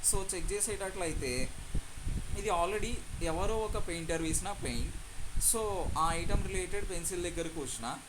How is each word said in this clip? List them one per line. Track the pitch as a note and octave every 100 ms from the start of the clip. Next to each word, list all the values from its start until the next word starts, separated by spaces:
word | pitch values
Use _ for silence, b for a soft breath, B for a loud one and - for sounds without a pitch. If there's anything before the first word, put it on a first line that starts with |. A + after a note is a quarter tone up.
| -
So, | G3+ F#3+
చెక్ | F#3 -
చేసేటట్లయితే | G3+ A3 G3 G3 F#3 E3+ D3 C3+ B2 - - - - - - - - - -
ఇది | G#3
already | F3 F3 G#3+ A3 A#3 - -
ఎవరో | E3+ D#3+ G3+ A3
ఒక | G#3+ G#3+ -
పెయింటర్ | E3+ D#3+ E3
వేసిన | D#3+ D#3 G3
పెయింట్. | G3+ - A#2 - - - - - - -
So, | A3+ G#3+ G3 D3 D3
ఆ | D#3+
ఐటమ్ | E3+ E3+ G3+ F#3
రిలేటెడ్ | F#3+ F3+ G3+ G3
పెన్సిల్ | F3 E3 F#3
దగ్గరకు | F3 E3 E3 D#3+
వచ్చిన | C3 - A#2 D#3